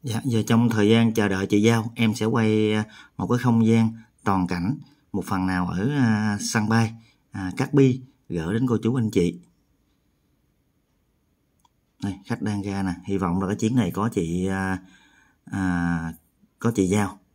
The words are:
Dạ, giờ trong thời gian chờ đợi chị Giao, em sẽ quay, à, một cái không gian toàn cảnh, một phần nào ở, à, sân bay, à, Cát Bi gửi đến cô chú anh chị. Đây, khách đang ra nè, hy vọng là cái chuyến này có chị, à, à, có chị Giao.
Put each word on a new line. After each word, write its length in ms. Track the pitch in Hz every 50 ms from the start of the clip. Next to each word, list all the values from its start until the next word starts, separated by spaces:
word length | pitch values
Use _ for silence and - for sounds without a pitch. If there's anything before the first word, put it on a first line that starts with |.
| -
Dạ, 180 | 135 107 110 -
giờ 200 | 139 117 113 104
trong 220 | - 117 113 120 117
thời 200 | 113 110 104 104
gian 240 | 113 117 117 113 110
chờ 140 | 113 104
đợi 200 | 101 95 92 98
chị 140 | 92 104 104
Giao, 300 | 104 113 117 117 110 117 -
em 200 | - 113 110 107
sẽ 100 | - 107
quay, 480 | 110 120 120 113 110 110 107 107 107 107
à, 100 | 107 107 107 - - - _ _
một 100 | - 92
cái 100 | 87 120
không 300 | 123 123 123 117 113 113
gian 220 | 110 113 113 113 113 113 113 - _ _ _ _
toàn 240 | 110 98 95 92
cảnh, 300 | 87 92 87 85 101 151 - - - _ _ _ _
một 120 | - 98 -
phần 220 | - 101 95 92
nào 200 | 92 92 90 90
ở, 220 | 87 85 87 101 131 147
à, 400 | 143 127 113 110 104 107 107 104 104
sân 280 | - - - 117 107 107
bay, 240 | 113 113 113 113 113 - - _ _ _ _ _
à, 200 | - 104 95 90 92
Cát 160 | - 131 - -
Bi 280 | 131 139 131 123 - - - _ _ _ _
gửi 240 | 85 85 80 85 104
đến 140 | 113 127 123
cô 80 | 120 107 -
chú 120 | 110 127
anh 140 | 135 113 107
chị. 280 | - 98 87 87 85 - - _ _ _ _ _ _ _ _ _ _ _ _ _ _ _ _ _ _ _ _ _ _ _ _ _ _ _ _ _ _ _ _ _ _ _ _ _ _ _ _ _ _ _ _ _ _ _ _ _ _ _ -
Đây, 100 | 101 92 92 -
khách 160 | - 117 -
đang 200 | - 107 104 101
ra 220 | 95 101 98 98 95
nè, 80 | 95 90 - -
hy 120 | - 98
vọng 240 | 98 95 87 85 95
là 60 | 95
cái 80 | 92 104
chuyến 200 | 98 113 110 123
này 160 | 127 107 87 -
có 160 | 95 104 120 -
chị, 340 | 104 87 80 85 90 92
à, 300 | 95 95 95 95 95 95 92 - - - _ _ _ _ _ _ _ _ _ _ -
à, 640 | 104 101 95 92 90 87 85 87 85 82 82 82 82 - _ _ _ _ _ _ _ _
có 120 | - 117 113
chị 120 | - 95
Giao. 320 | 90 98 104 104 98 - - _ _